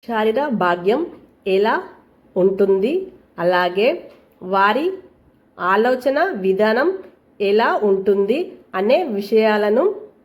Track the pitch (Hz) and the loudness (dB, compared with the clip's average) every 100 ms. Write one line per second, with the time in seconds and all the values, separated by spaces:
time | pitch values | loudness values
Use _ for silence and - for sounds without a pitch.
0 | - 226 220 226 294 208 180 175 180 254 | -6 -2 0 0 -2 -2 0 0 0 -2
1 | 349 - - _ - 190 214 302 392 - | -2 -10 -20 _ -2 0 2 -2 -6 -20
2 | _ _ _ - 185 190 196 190 214 359 | _ _ _ 0 0 2 2 2 0 -2
3 | 381 - _ - 175 180 180 180 233 349 | -6 -18 _ -4 0 2 0 0 -2 -2
4 | - - _ _ 185 196 196 226 339 381 | -10 -20 _ _ -4 0 2 2 -2 -6
5 | - _ _ _ _ - 180 202 233 254 | -16 _ _ _ _ -8 0 2 2 0
6 | 277 277 381 262 185 190 214 226 311 381 | 0 0 -2 -2 -2 2 2 2 0 -2
7 | - _ _ _ 196 208 247 349 208 190 | -10 _ _ _ 0 2 2 0 0 0
8 | 190 196 196 269 370 - _ 190 202 302 | 0 0 2 -2 -4 -12 _ -4 2 2
9 | 330 202 202 220 220 214 208 220 359 392 | 2 -6 0 2 2 2 2 2 0 -2
10 | - _ | -14 _